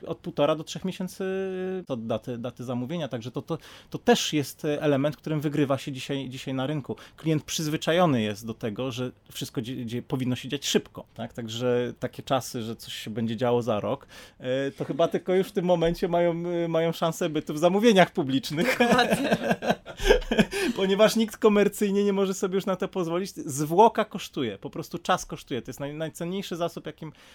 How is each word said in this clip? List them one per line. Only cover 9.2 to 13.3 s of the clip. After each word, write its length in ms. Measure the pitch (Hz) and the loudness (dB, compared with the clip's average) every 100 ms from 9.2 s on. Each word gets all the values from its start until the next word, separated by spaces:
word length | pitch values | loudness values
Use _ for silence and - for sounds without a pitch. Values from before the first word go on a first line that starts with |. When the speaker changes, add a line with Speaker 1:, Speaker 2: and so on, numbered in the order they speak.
| - | -16
Speaker 1:
wszystko 300 | - 131 139 | -12 -8 -6
dzie-, 240 | 113 127 113 | -6 -6 -6
dzie-, 160 | 120 | -6
powinno 340 | - 135 123 127 | -4 -2 -2 -2
się 120 | 127 | -4
dziać 180 | 143 - | -6 0
szybko, 380 | 196 - - - | 0 0 -12 -14
tak? 180 | - 117 | -12 -10
Także 600 | - 113 113 123 123 120 - | -10 -8 -2 0 2 0 -6
takie 240 | 123 - | -10 -8
czasy, 400 | - 135 - 127 | -2 -2 -2 -8
że 140 | 110 110 | -8 -10
coś 180 | - | -12
się 160 | - 113 | -12 -8
będzie 260 | 107 113 | -4 -4